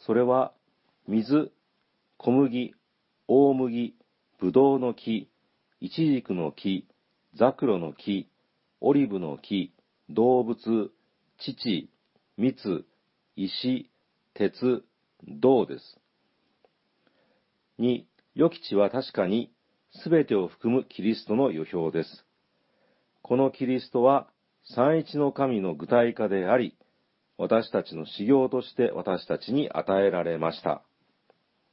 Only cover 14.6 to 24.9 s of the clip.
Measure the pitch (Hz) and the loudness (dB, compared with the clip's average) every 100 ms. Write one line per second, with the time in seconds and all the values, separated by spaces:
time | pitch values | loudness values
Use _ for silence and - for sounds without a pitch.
14.6 | 127 113 _ _ _ _ - - 123 127 | -2 -2 _ _ _ _ -18 0 4 4
15.6 | 87 67 - _ _ _ _ _ _ _ | 0 -6 -16 _ _ _ _ _ _ _
16.6 | _ _ _ _ _ _ _ _ _ _ | _ _ _ _ _ _ _ _ _ _
17.6 | _ - 120 120 - _ _ - 165 - | _ -4 -2 -2 -6 _ _ 0 0 0
18.6 | - 101 101 127 131 - 92 110 120 _ | -4 0 2 0 -6 -4 0 -2 -4 _
19.6 | _ _ _ - 160 160 139 104 87 - | _ _ _ -12 0 2 2 0 -2 -4
20.6 | 117 127 - - 98 110 - 110 135 80 | -2 -2 -2 -4 -2 -2 -2 0 0 -2
21.6 | 80 90 80 82 - - _ _ _ _ | -6 -4 -2 -4 -6 -12 _ _ _ _
22.6 | _ _ _ _ _ _ - 123 135 - | _ _ _ _ _ _ -4 0 0 -2
23.6 | 127 127 - 123 127 139 - _ _ _ | -4 -4 -2 2 4 2 -2 _ _ _
24.6 | - 117 135 | -10 0 2